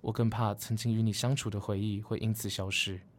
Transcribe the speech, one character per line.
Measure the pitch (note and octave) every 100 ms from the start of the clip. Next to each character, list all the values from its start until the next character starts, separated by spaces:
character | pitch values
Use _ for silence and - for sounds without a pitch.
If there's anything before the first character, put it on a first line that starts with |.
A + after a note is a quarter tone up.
我 | -
更 | A2 A2+
怕 | G#2+ A2+
曾 | G#2 - A2
经 | A#2+
与 | A2+
你 | A2+
相 | G2 A#2+
处 | C#3 A2+
的 | G2+
回 | F#2+ G2
忆 | G#2+ G2+
会 | G#2 A2+
因 | A2
此 | G#2+ G2+
消 | - F#2+
失。 | F#2+ - F#2 -